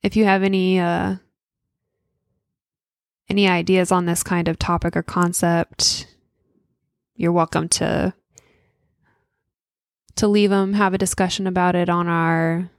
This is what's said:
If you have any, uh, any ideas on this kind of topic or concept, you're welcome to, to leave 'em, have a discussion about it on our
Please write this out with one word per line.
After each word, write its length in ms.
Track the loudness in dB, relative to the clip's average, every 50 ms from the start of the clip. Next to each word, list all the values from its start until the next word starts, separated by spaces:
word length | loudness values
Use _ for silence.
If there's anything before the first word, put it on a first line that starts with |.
If 140 | -4 0 2
you 80 | 2 4
have 200 | 4 4 2 2
any, 360 | 0 0 2 2 2 2 2
uh, 380 | 0 0 -2 -2 -2 -4 -6 -6 _ _ _ _ _ _ _ _ _ _ _ _ _ _ _ _ _ _ _ _ _ _ _ _ _ _ _ _ _ _ _ _ _ _ _ _ _ _ _ _ _ _
any 220 | 0 2 2 2
ideas 420 | 2 0 0 2 2 2 2 2
on 140 | 0 0 0
this 180 | 0 -2 -2 -2
kind 240 | -2 -2 -2 0 -2
of 100 | -2 -2
topic 380 | -2 -2 -2 -2 -2 -2 -4
or 80 | -4 -6
concept, 1040 | -4 -2 0 0 0 0 0 0 0 0 0 -2 _ -4 _ -2 -2 -2 -4 -10 -16 _ _ _ _ _ _ _ _ _ _ _ _ _ _ _ _ _ _ _ _ _
you're 180 | -4 -2 0 2
welcome 340 | 0 0 0 -2 -4 -2 -2
to, 460 | -4 -2 -2 -2 -2 -2 -2 -4 -4 _ _ _ _ -20 _ _ _ _ _ _ _ _ _ _ _ _ _ _ _ _ _ _ _ _ _ _ _ _ _ _ _ _ _ _ _ _ _ _ _
to 120 | -2 0 2
leave 240 | 4 4 4 4
'em, 220 | 4 2 0 0 0
have 200 | 0 2 2 2
a 40 | 0
discussion 500 | -2 -2 0 -2 -2 -2 -2 -4 -4 -2
about 280 | 0 0 0 2 2
it 120 | 0 0 0
on 220 | 0 -2 0 -2
our 600 | -2 0 0 0 0 0 0 0 -2 -4 -6 -8 _